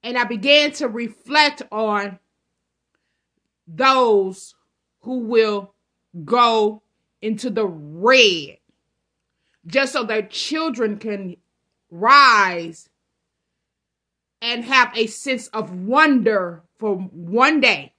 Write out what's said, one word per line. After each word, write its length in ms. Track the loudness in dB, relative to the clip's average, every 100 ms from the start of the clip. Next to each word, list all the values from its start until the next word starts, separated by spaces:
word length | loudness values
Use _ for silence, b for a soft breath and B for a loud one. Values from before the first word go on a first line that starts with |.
And 120 | -4 -4
I 80 |
began 460 | -4 -4 2 2 2
to 140 | -4 -6
reflect 760 | -6 -10 _ -2 0 0 -2 -10
on 480 | -4 -2 -2 -4 -12 _ _ _ _ _ _ _ _ _ _ _ _ _ _ -20
those 840 | 0 2 4 4 2 0 -8 -20 _ _ _ _ _
who 160 | -8 -8
will 540 | 0 2 2 -2 -8 _ _ _ _ -16
go 580 | -2 2 4 2 0 -2 _ _ _ _
into 300 | -8 -6 -4
the 160 | -4 -4
red 880 | -6 -16 -2 4 6 4 2 -8 -18 _ _ _ _ _ _ _ _ _ _ -4
just 260 | -2 -2
so 100 | -4
their 200 | -4 -4
children 760 | -4 -10 -6 -4 -4 -2 -4 -4
can 400 | -8 -10 -10 -16 _ _ _ _ _
rise 1000 | -4 6 8 8 4 2 -2 -10 -14 _ _ _ _ _ _ _ _ _ _ _ _ _ _ _ _
and 240 | -8 -6
have 260 | 0 2 2 0
a 100 | -4
sense 420 | -4 -6 -6 -6
of 220 | -10 -8 -10
wonder 760 | 0 2 4 4 2 0 -4 -10 _ _
for 180 | -6 -4
one 640 | -8 -14 -4 2 2 4
day. 320 | 2 0 -8